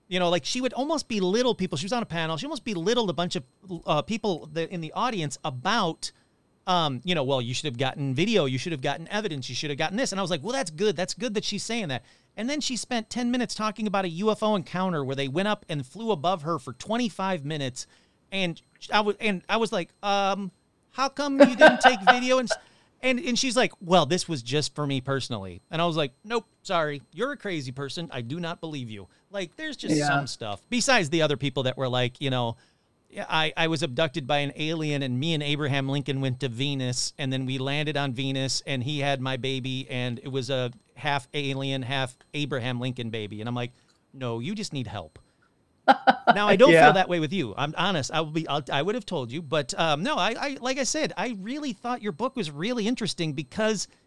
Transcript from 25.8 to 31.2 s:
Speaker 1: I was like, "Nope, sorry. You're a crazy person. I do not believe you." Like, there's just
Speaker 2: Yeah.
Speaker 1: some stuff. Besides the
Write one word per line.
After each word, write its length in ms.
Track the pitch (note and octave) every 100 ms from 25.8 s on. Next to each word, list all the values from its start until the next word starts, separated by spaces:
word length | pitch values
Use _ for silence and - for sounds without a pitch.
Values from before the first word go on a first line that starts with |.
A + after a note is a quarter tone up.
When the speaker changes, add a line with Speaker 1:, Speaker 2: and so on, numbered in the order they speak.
Speaker 1:
I 40 | F3
was 100 | D#3
like, 140 | C#3+ -
"Nope, 220 | G#3 A#3+ - _
sorry. 400 | - F3+ D3+ C#3+ -
You're 200 | D#3 C4
a 40 | C#4+
crazy 360 | G#3 E3 C3
person. 360 | C3 C#3 F3 E3+
I 120 | B2+
do 180 | A#2 D#3+
not 200 | E3 E3+
believe 280 | D#3+ D3 A#2+
you." 200 | G#2 F#2+ _ _
Like, 260 | G3+ F3 -
there's 200 | D#4 C4
just 200 | - D3+
Speaker 2:
Yeah. 100 | D3
Speaker 1:
some 200 | C#3+ C3
stuff. 360 | - A2 G2+ _
Besides 400 | A#3+ A#3 B3 D3+
the 100 | E3